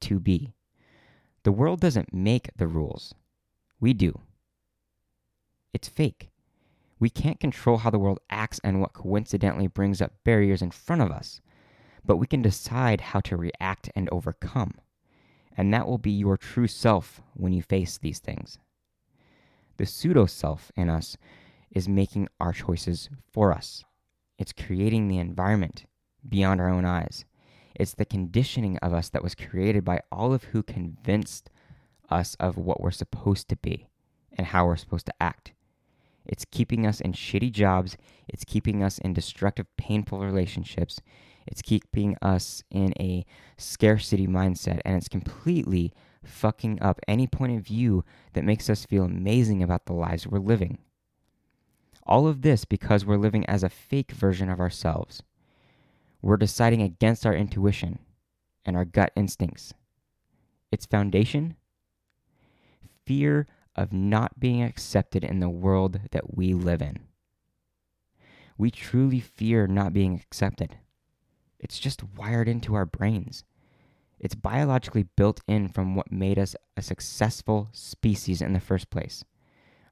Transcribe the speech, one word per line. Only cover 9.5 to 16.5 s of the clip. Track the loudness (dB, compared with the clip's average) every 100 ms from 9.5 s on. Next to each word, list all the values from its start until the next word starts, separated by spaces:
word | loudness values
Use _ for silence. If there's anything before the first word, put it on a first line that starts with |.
| 0 -2
brings | 0 0 0
up | -2 -2
barriers | 2 4 4 2
in | -2
front | -6 -4 0
of | 0
us, | -2 -10 -18 _ _ _ _ _ -6
but | 0 2
we | 2
can | 2
decide | 2 0 -4 0 2 0
how | 0 -4
to | -2 -4
react | -4 -4 -6 -6 -8 -6
and | -2
overcome. | -2 -4 -8 -6 -4 -4 -6 _ _ _ _ _ _ _ -2
And | 2
that | 2 0
will | -2
be | 0
your | 0 2 0
true | 0